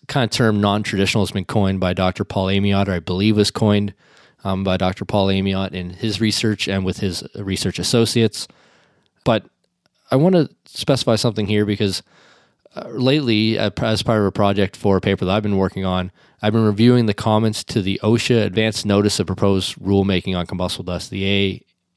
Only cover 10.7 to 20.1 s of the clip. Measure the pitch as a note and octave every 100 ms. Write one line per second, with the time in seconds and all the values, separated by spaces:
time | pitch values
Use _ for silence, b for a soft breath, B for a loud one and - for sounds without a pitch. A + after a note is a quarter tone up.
10.7 | - - C3+ - A2 B2 G#2 G2+ G#2+ G#2
11.7 | G2+ G#2 F#2 - b b b b b _
12.7 | - - - B2+ D3+ B2+ G#2+ A2 G#2+ G2+
13.7 | - A2+ G#2+ - A2 G2+ - G2+ G2 G2
14.7 | - G#2 F#2+ G2+ G2 F2+ G#2 G#2 G2 F#2+
15.7 | F#2+ F#2+ F#2 F2+ b b b G#2+ A2+ G#2+
16.7 | G2+ A#2 B2 A2 G2+ A2 G#2+ A2 G#2+ -
17.7 | A#2 F#2+ G2 G#2+ A#2 - A#2 G2+ G2+ A2
18.7 | - G#2 G2+ G#2 - F2 F#2 G2+ F#2+ -
19.7 | - F#2 G2 G2